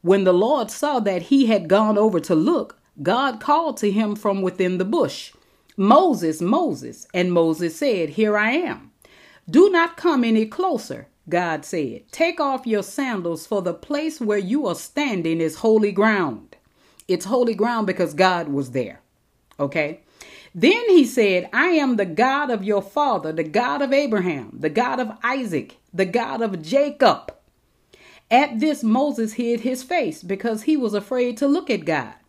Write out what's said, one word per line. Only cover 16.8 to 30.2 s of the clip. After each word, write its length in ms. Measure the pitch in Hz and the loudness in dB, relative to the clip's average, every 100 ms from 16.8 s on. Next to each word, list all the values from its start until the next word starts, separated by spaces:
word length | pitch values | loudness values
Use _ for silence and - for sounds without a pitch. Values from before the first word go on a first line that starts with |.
| _ _ - | _ _ -4
It's 180 | 180 196 | -4 -2
holy 300 | 247 233 196 | 0 0 0
ground 320 | 220 233 202 | -2 -2 -4
because 260 | 180 170 | -2 -4
God 360 | 147 185 175 160 | 2 2 2 -2
was 220 | 139 127 | -4 -4
there. 280 | 127 107 - _ _ _ _ _ - | -4 -6 -10 _ _ _ _ _ -6
Okay? 440 | 143 160 147 170 _ _ - - - 175 | -4 -2 -4 -6 _ _ -20 -20 -18 2
Then 340 | 240 453 466 | 4 4 6
he 160 | 359 254 | 6 6
said, 440 | - 208 180 - | 2 2 2 0
"I 140 | 233 349 | 0 2
am 280 | 330 269 226 | 2 2 0
the 100 | 190 | 0
God 440 | 160 254 277 285 | 2 2 2 -2
of 140 | 226 | -4
your 180 | 190 202 | 0 -2
father, 500 | 196 - 285 202 156 | 0 -2 0 0 -4
the 120 | 160 | -4
God 380 | 160 196 247 285 | -2 0 0 -2
of 120 | 277 | 0
Abraham, 640 | 269 285 214 180 143 117 - | 0 2 0 0 -4 -8 -6
the 100 | 156 | -2
God 300 | 147 247 254 | 0 0 -2
of 120 | 233 - | -6 -4
Isaac, 540 | 240 269 226 156 - - _ | -4 -4 -4 -4 -6 -18 _
the 120 | 180 190 | -4 -2
God 360 | 233 226 135 | -2 -4 -4
of 200 | 226 185 | -4 -4
Jacob." 720 | 156 262 285 - 240 143 - - _ _ _ _ _ _ - - _ | -2 0 0 2 2 2 -6 -20 _ _ _ _ _ _ -20 -20 _
At 280 | 240 285 226 | 2 2 -2
this, 240 | 311 294 | -2 -2
Moses 500 | 226 233 294 254 220 | 0 0 0 -2 -6
hid 280 | 214 233 233 | -4 -4 -2
his 220 | 262 254 | -4 -6
face 400 | - 349 196 156 | -4 -2 -2 -6